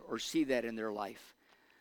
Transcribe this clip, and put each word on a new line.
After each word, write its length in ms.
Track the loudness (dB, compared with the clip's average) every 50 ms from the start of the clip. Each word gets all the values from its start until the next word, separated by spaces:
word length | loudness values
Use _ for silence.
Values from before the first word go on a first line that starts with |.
| -6 -6
or 100 | -4 -4
see 260 | -2 0 2 2 4
that 200 | 4 4 2 2
in 120 | 0 -2
their 160 | -2 -2 -2
life. 420 | -2 -2 -4 -4 -6 -12 -18 -20 -20 _ _ _ -20 _ _ _ _ _